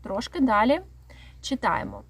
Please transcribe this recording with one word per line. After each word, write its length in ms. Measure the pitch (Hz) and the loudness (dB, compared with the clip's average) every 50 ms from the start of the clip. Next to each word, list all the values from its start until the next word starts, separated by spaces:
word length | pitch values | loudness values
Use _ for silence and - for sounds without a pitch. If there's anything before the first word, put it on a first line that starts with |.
| - | -10
Трошки 360 | 220 196 202 240 - - 359 | -6 -8 -6 -8 -8 0 0
далі 420 | 269 254 214 208 214 247 285 349 381 - - - - - - - - - - - | 2 4 4 4 4 4 2 0 -2 -10 -20 -20 -20 -20 -20 -20 -20 -20 -20 -14
читаємо. 600 | - - 170 - - 196 160 - - 101 98 101 110 - | -8 -8 -6 -2 -2 -2 -2 -2 -4 -8 -12 -14 -18 -20